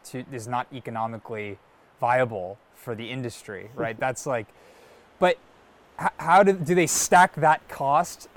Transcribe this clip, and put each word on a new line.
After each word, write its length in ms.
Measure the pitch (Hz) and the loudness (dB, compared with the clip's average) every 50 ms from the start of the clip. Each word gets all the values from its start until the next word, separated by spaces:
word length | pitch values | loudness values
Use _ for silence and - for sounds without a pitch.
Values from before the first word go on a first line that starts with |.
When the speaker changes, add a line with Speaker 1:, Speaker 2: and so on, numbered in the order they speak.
| - | -18
Speaker 1:
too, 200 | - - 127 123 - | -14 -14 -12 -12 -12
is 140 | 135 120 110 | -12 -12 -8
not 200 | 120 123 123 127 - | -6 -6 -6 -6 -8
economically 840 | 139 123 - 117 113 110 113 113 113 107 - - 117 107 104 101 98 - _ _ _ _ _ _ _ _ | -12 -14 -12 -10 -8 -8 -8 -8 -8 -12 -14 -12 -10 -10 -10 -10 -12 -14 _ _ _ _ _ _ _ _
viable 580 | 123 120 123 131 127 113 113 95 90 92 101 - _ _ _ | -2 0 2 2 0 -2 -4 -8 -10 -10 -14 -16 _ _ _
for 180 | - - 127 113 | -16 -12 -12 -10
the 160 | 104 113 107 | -10 -10 -10
industry, 600 | 127 131 123 117 - - - - 101 92 95 110 | -10 -8 -10 -10 -12 -14 -14 -14 -14 -14 -14 -14
Speaker 2:
<laughs> 20 | 131 | -10
Speaker 1:
right? 240 | - 117 113 110 110 | -8 -8 -8 -6 -4
That's 260 | 135 131 127 - - | -4 -6 -6 -6 -6
like, 220 | 147 127 117 113 - _ _ _ - - _ - - - - _ _ _ - | -6 -6 -6 -6 -10 _ _ _ -20 -20 _ -20 -20 -20 -20 _ _ _ 0
but 180 | 185 180 170 - - _ _ _ _ _ _ _ _ _ _ - | 2 2 2 -2 -6 _ _ _ _ _ _ _ _ _ _ -6
h-, 80 | 170 190 - - | -6 -6 -6 -4
how 240 | 151 165 175 196 202 | 2 6 6 8 8
do, 80 | 196 | 6
do 220 | 190 185 147 147 180 | 4 2 0 0 2
they 100 | 180 165 | 2 2
stack 480 | - - - - - 190 180 185 185 - | 2 0 -2 2 4 6 6 6 6 4
that 340 | 151 151 156 156 151 - - | 2 4 4 4 2 -2 -8
cost 600 | - - 143 135 143 165 175 - - - - - - | -8 -4 0 2 2 2 2 0 -6 -16 -18 -12 -10